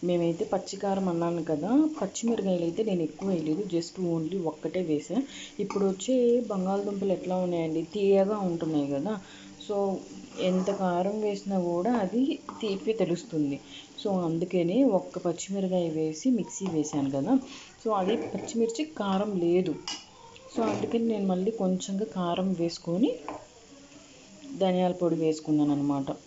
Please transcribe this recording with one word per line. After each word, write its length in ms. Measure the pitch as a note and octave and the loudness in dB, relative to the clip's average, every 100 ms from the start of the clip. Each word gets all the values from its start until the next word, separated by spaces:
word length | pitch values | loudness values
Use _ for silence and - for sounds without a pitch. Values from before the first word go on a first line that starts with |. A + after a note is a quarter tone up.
| F3 | 0
మేమైతే 360 | F3 E3+ E3 - | 2 2 0 0
పచ్చికారం 540 | G3+ - F#3+ G3+ F#3+ F#3+ | -2 -2 -6 -2 0 0
అన్నాను 300 | E3+ E3+ E3+ D#3+ | 0 0 -2 -2
కదా, 200 | D3+ E3+ C4 D#4 - | -2 2 4 4 0
పచ్చిమిరకాయలు 640 | G3 - A3+ A3+ F#3+ F3+ E3+ | -6 -2 -2 0 0 0 0
అయితే 140 | E3+ G#3+ | 0 0
నేను 140 | F#3 D#3 | 0 -2
ఎక్కువ 200 | - G3 | -4 -2
వేయలేదు, 300 | F3+ D3+ D#3+ G3+ | -2 0 -2 0
just 220 | E3+ E3 - F3+ | -2 -4 -4 -2
only 260 | E3 D#3+ F#3+ D#3+ | 0 0 -2 -4
ఒక్కటే 300 | D3+ D#3+ E3+ F3 | -4 -4 -2 0
వేసా. 300 | D3 - F#3 C4+ - - - | -2 0 -4 -4 -8 -16 -6
ఇప్పుడు 200 | G3 G3+ G3 | -4 0 0
వచ్చే 260 | F#3+ - C4 A#3+ A#3+ A3+ | 0 0 4 4 4 2
బంగాళదుంపలు 640 | G3+ F#3 G3 G3+ G3+ G3 F3+ | -2 0 0 -2 -2 0 0
ఎట్లా 180 | F3+ F#3 | 0 -2
ఉన్నాయండి, 380 | F3+ F3 E3 D#3+ E3 | 0 0 0 -2 -2
తీయగా 440 | G#3 G3 G3 F#3+ G#3+ F#3+ | 0 6 6 6 2 0
ఉంటున్నాయి 400 | E3 D#3+ D#3 C#3 | 0 0 0 0
కదా, 200 | C#3 E3 G#3+ - - - - - | 0 -2 -4 -6 -18 -20 -18 -4
so 100 | G#3 G3 F#3 - - - - F#3 | 0 0 -2 -6 -16 -14 -2 0
ఎంత 200 | F#3 F#3 G3 | 2 2 0
కారం 340 | F#3 F3 F#3 G#3+ G#3 | 0 2 0 0 0
వేసినా 300 | G3+ G3 F#3+ F3 | -2 -2 0 2
కూడా 220 | E3+ F#3+ B3 | 2 2 2
అది 180 | F#3 G#3+ C4+ F4 - - | 2 2 0 0 -6 -6
తీపి 320 | A3 G3 G#3 A3 | -4 -2 -2 0
తెలుస్తుంది. 560 | F3+ E3+ - D#3+ C#3+ C#3 - - - - | 2 0 -2 -2 0 -2 -8 -18 -18 -8
So 80 | G#3+ F#3+ E3+ | -2 0 0
అందుకని 500 | E3 F3+ F#3 E3+ G3+ C4+ F#3+ | 0 0 2 2 4 6 4
ఒక్క 160 | - - F3 | 0 -4 -2
పచ్చిమిరకాయ 600 | E3+ - G3 F#3+ F3+ E3+ D#3 | -2 -4 -2 0 2 0 0
వేసి 320 | D#3 D#3 C4 A#3+ | -2 0 2 2
మిక్సీ 280 | - - F#3+ | 0 -4 -2
వేసాను 380 | D#3+ D3+ D3+ C#3 C#3 | 0 0 0 0 0
కదా, 160 | D3+ B3+ - - - - | 4 2 2 -14 -18 -6
so 60 | A#3 G#3 | 0 0
అది 160 | F#3 A#3 - | 2 0 0
పచ్చిమిర్చి 520 | G3 - A3+ A3+ - D#4 - | -6 -4 0 0 0 -6 -2
కారం 300 | G3+ F#3+ G#3 G3 E3+ | 0 2 2 2 4
లేదు, 280 | F3 E3+ D3 - - - - - - - - | 4 2 -2 -6 -12 -14 -20 -20 -20 -10 -2
so 40 | A3 | 0
అందుకని 340 | G#3 - A#3 A#3 | 0 0 0 2
నేను 160 | G#3+ G3 | 2 2
మళ్ళీ 180 | F3+ G3 A3+ | 2 0 0
కొంచెంగా 460 | F#3 F#3 - G3 G#3+ F#3+ | 0 0 -2 -4 -4 -2
కారం 320 | F3 E3+ F#3+ F3+ | -2 0 0 2
వేసుకొని 500 | E3+ E3 - F3 C4+ B4+ - - - - - - - - - - - - - - | 0 -2 -4 -2 0 -2 -8 -12 -14 -20 -20 -20 -20 -20 -20 -20 -20 -20 -14 -2
ధనియాల 320 | F#3+ F3+ F3+ F3+ | 2 4 2 2
పొడి 160 | F3 E3 | 0 2
వేసుకున్నాను 520 | D#3+ D#3 - D3+ D3 | 2 0 2 4 4
అనమాట. 340 | C#3+ C#3+ C#3 C3+ - | 2 2 0 -2 -6